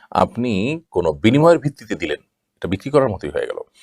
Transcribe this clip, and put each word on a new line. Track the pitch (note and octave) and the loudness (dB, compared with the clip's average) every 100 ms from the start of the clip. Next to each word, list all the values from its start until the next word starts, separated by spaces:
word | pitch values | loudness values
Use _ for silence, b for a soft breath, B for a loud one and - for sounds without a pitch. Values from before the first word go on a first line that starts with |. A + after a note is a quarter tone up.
| B | B
আপনি | - G2+ A2+ B2 F#2+ A#2 E3 - | 0 0 0 -4 -2 -2 -6 -6
কোনো | F#2 E2 | -2 -2
বিনিময়ের | D2 G#2 C#3 E3 E3 | 2 2 6 6 4
ভিত্তিতে | D3 - A2 F2+ | 0 -8 -10 -8
দিলেন, | D#2+ D2 _ _ _ _ | -6 -6 _ _ _ _
এটা | F2 | -6
বিক্রি | F#2+ C#3 | -4 0
করার | C#3+ C3 | 2 2
মতোই | F#2+ C#2+ | -2 -6
হয়ে | - - | -6 -6
গেল, | - - B | -8 -14 B